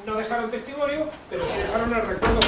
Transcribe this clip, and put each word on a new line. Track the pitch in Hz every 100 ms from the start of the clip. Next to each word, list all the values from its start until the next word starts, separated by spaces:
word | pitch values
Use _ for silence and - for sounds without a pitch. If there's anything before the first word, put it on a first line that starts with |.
| 208
no | 214
dejaron | 220 240 220
testimonio, | 233 277 277 285 302 311 - -
pero | - -
sí | 202
dejaron | - 220 233
el | 233 196
recuerdo | 180 - 233